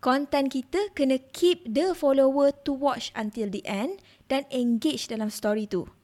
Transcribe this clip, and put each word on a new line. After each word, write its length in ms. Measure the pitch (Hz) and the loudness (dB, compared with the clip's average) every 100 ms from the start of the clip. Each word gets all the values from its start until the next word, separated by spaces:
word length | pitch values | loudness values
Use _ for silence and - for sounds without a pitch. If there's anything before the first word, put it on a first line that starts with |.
content 480 | - 262 285 285 269 | 2 0 0 0 0
kita 400 | 262 247 - 403 | -2 -4 -4 -4
kena 240 | - 269 262 - | 0 0 0 -2
keep 320 | - 349 349 | 0 2 2
the 320 | 240 226 359 339 | 0 0 0 2
follower 560 | 294 269 269 269 277 277 - | 2 4 4 6 2 2 -4
to 80 | 269 | 0
watch 320 | 277 233 - - | 0 -2 -6 -8
until 320 | 214 220 208 | -8 -4 -6
the 160 | 196 | -6
end 400 | - 196 254 392 _ _ _ | -6 -4 -4 -6 _ _ _
dan 160 | 269 277 | -4 -2
engage 560 | 254 240 233 311 262 - | -2 0 2 0 -2 -6
dalam 240 | 226 214 | -6 -6
story 320 | - 214 214 | -4 -2 -2
tu. 240 | 208 185 131 _ | -2 -4 -6 _